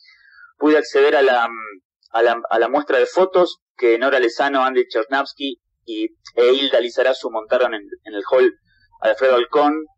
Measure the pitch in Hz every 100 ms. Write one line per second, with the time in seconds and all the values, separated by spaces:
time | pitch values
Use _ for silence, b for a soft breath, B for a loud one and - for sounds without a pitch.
0 | b b b b b b 147 151 151 143
1 | 143 151 135 123 117 113 107 95 _ _
2 | _ 117 117 117 113 113 117 143 147 135
3 | 123 - 185 180 - - _ - - 117
4 | 135 139 120 - 139 135 131 127 123 -
5 | - 139 139 - 139 123 _ _ - 107
6 | 113 _ - 117 120 135 135 127 120 131
7 | 127 131 123 113 107 127 123 110 98 -
8 | 107 104 - 127 127 - _ b b b
9 | 110 107 131 123 120 147 147 156 156